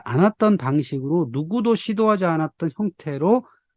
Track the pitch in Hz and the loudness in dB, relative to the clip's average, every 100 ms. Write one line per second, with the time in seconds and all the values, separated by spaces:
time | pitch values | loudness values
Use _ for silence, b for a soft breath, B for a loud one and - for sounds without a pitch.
0 | - 127 208 - 214 202 127 147 131 135 | 0 2 2 4 2 2 0 0 -2 -4
1 | 135 175 131 131 160 233 226 220 - 208 | -2 -2 -2 -4 -4 -2 0 0 -2 0
2 | 214 202 180 160 156 - 165 - 208 - | 2 2 0 0 -4 -4 -6 -4 -6 -6
3 | 156 139 170 247 - b b | -8 -2 2 2 0 b b